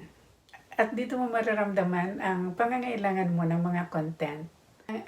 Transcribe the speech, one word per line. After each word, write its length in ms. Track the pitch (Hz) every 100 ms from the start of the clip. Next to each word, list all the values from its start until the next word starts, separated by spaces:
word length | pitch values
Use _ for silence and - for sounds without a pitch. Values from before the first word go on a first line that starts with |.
| - - - _ _ - -
At 220 | - 220 220
dito 240 | 247 254
mo 100 | 247
mararamdaman 880 | 226 220 208 202 196 180 180 185 202
ang 380 | 190 185 180 180
pangangailangan 720 | 240 254 247 226 196 190 180
mo 160 | 170 165
ng 160 | 170
mga 300 | 175 175 175
content. 560 | 165 156 165 151 151 165 - - - - 220